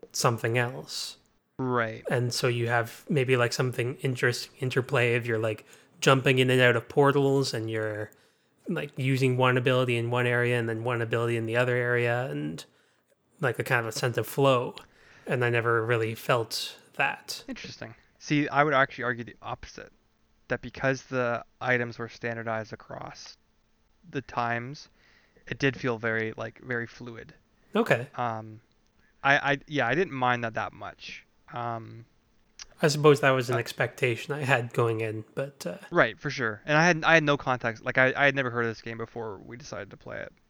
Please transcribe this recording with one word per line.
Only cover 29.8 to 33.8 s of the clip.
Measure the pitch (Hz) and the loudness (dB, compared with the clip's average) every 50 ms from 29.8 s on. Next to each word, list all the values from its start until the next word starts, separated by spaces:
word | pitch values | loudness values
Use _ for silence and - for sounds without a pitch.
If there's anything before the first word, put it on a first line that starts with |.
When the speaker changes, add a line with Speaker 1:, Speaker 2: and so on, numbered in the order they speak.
| 123 117 | 0 2
Speaker 2:
I | 127 | 2
didn't | 156 196 165 139 | 0 0 -2 -2
mind | 131 127 123 123 120 117 | 0 2 2 2 2 -2
that | 113 110 | -4 -4
that | 113 104 90 - | -6 -6 -6 -8
much. | 95 104 92 73 - - - - - - _ _ _ _ - - | -12 -14 -14 -14 -16 -16 -16 -16 -18 -20 _ _ _ _ -14 -10
Um, | 123 120 120 117 117 113 110 113 113 120 - _ _ _ _ _ _ _ _ _ - - - _ - - | -8 -6 -6 -6 -8 -10 -14 -16 -18 -20 -20 _ _ _ _ _ _ _ _ _ -20 -20 -20 _ 0 0
Speaker 1:
I | 156 | 2
suppose | 147 151 147 151 143 139 | 2 6 6 6 6 8
that | - 139 | 6 4
was | 131 131 123 120 | 2 2 0 0
an | 123 | -2
Speaker 2:
uh, | 120 | -2
Speaker 1:
expectation | 117 - - - | -2 -4 -4 -4